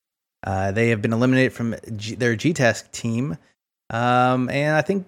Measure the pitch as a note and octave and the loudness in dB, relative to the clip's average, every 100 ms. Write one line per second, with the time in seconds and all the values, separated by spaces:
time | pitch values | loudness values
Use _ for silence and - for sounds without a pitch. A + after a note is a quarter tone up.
0 | _ _ _ _ G2 F#2+ G2 G2+ A#2 A2+ | _ _ _ _ -6 -2 -2 0 2 2
1 | A2+ A2+ B2+ C3 C3 - A#2 A2 - G#2+ | 0 2 2 4 2 0 -6 -6 -10 -10
2 | G#2+ G#2+ A#2+ A2 D3 E3 A#2+ G#2+ - - | -10 -2 -2 0 -2 2 2 2 -6 -8
3 | A#2+ A#2 C#3+ E3 _ _ _ _ - A2+ | -4 -4 -4 -8 _ _ _ _ -10 -2
4 | B2 B2 B2+ B2+ B2+ C3+ D3+ D#3 - G3 | 2 4 4 2 0 0 2 2 0 -2